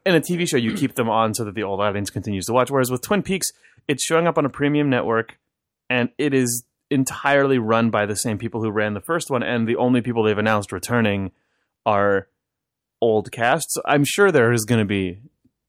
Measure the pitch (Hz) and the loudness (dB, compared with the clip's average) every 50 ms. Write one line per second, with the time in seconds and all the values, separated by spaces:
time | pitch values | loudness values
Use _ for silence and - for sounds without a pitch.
0 | - 190 180 160 156 - 180 170 175 156 156 131 117 110 104 202 139 127 - - | 0 2 2 2 2 0 -2 -2 -2 0 0 0 0 0 -2 -2 -4 -4 -2 -2
1 | 120 113 107 110 113 110 104 - 117 104 92 110 104 98 98 95 101 104 98 101 | -2 0 2 2 2 0 0 -4 -6 -6 -6 -6 -4 -4 -2 -2 -2 -2 -2 -2
2 | 101 - - 104 90 107 101 95 87 - 113 127 123 123 139 135 127 120 127 120 | -6 -6 -8 -8 -6 -4 -6 -6 -4 0 0 2 2 2 0 0 0 0 -2 -6
3 | - - 208 196 - - 196 185 - - - _ _ _ _ _ _ - 143 123 | -2 -2 -2 -2 0 -2 -4 -4 -4 -6 -8 _ _ _ _ _ _ -6 -4 -4
4 | - - 160 165 170 170 160 165 147 131 - - 143 143 147 147 147 143 127 120 | -2 0 0 2 2 2 0 0 -2 -2 -2 -2 -2 0 0 0 0 2 0 0
5 | - 95 113 113 113 - - _ _ _ _ _ _ _ _ _ _ _ 127 123 | 0 0 -2 -2 -2 -4 -10 _ _ _ _ _ _ _ _ _ _ _ 0 0
6 | 120 123 - - 143 147 135 131 127 120 117 120 - _ _ _ _ _ 147 135 | 0 -2 -2 -2 -2 0 2 2 2 0 -2 -6 -8 _ _ _ _ _ 0 0
7 | 135 - - - - 143 143 143 139 139 135 127 110 107 113 113 113 117 110 107 | 0 0 -4 -2 0 2 4 4 4 4 2 2 2 2 2 2 2 2 2 2
8 | 104 101 104 - - 120 107 98 117 113 - 113 110 110 101 107 107 107 104 98 | 0 0 -2 -4 -4 -4 -4 -4 -6 -6 -6 -4 -4 -2 -2 -2 -2 -2 -4 -6
9 | - - 165 170 - - 139 120 117 87 123 117 113 110 117 - 123 123 127 123 | -6 -4 -4 -4 -4 -4 -4 -4 -2 -2 -2 -2 0 0 0 0 2 2 2 2
10 | 107 123 117 117 110 107 104 98 110 110 110 104 101 - - 92 - - 120 120 | 0 0 -2 0 2 2 2 2 2 2 0 0 -2 -4 -8 -10 -6 -2 0 0
11 | 113 104 101 98 95 92 - _ _ _ _ _ _ _ _ _ _ 117 107 98 | 2 0 0 -2 -4 -8 -10 _ _ _ _ _ _ _ _ _ _ 0 0 2
12 | 101 101 101 98 - - _ _ _ _ _ _ _ _ _ _ _ _ _ _ | 2 2 2 0 -2 -6 _ _ _ _ _ _ _ _ _ _ _ _ _ _
13 | 117 117 110 107 104 - - - 117 120 139 165 147 - - - - - 139 147 | 0 2 2 0 0 -4 -4 0 2 2 2 0 0 -4 -8 -6 -2 0 2 2
14 | 143 135 - - 202 196 165 139 117 117 120 117 110 107 120 113 104 95 101 98 | 2 2 2 2 4 4 6 4 4 4 2 0 0 0 0 0 2 0 0 -2
15 | 95 90 87 101 123 - _ _ _ _ _ _ _ | -2 -4 -6 -10 -16 -20 _ _ _ _ _ _ _